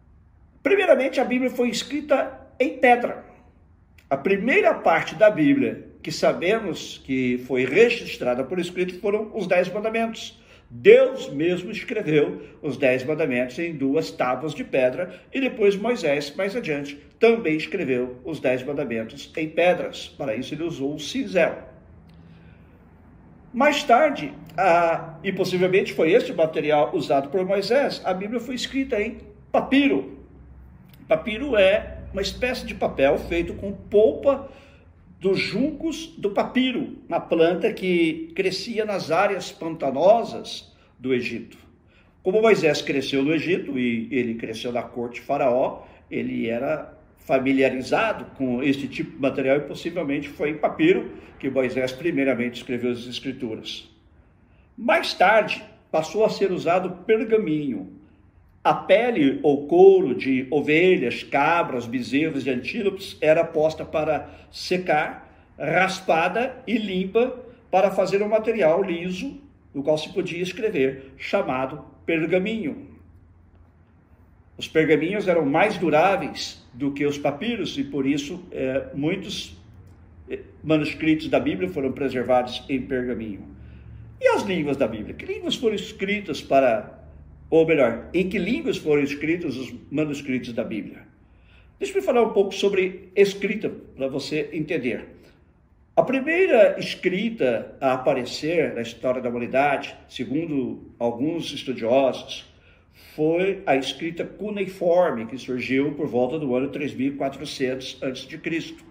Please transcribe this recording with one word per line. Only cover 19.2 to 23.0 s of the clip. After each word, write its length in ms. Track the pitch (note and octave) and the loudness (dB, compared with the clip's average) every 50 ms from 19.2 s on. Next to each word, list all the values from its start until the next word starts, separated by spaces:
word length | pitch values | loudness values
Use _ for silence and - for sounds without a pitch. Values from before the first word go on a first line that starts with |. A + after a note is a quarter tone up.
| - - - | -18 -12 -8
em 120 | E3+ D#3+ D#3 | -8 -8 -4
pedras. 600 | - E3 E3+ F3+ F3 D#3+ A#2 F2+ - - - - | 0 2 4 4 4 2 -2 -8 -8 -12 -14 -14
Para 260 | - - D3 B2 G#2+ | -12 -8 -6 -4 -4
isso 180 | A#2 C3 - | -4 -6 -8
ele 120 | D#3 D3+ E3+ | -8 -6 -6
usou 320 | E3+ C#3+ C3 C3+ C#3+ D3+ | -6 -6 -6 -6 -6 -6
o 20 | - | -6
cinzel. 680 | - - - C4 A3+ G3 F#3 F3+ D#3+ - - - - - - - - - - - - - - - - - - - - - - - - - - - - - - - | -8 -6 -6 -6 -4 0 2 2 2 2 0 -4 -12 -18 -20 -20 -20 -20 -20 -20 -20 -20 -20 -20 -20 -20 -20 -20 -20 -20 -20 -20 -20 -20 -20 -20 -20 -20 -20 -20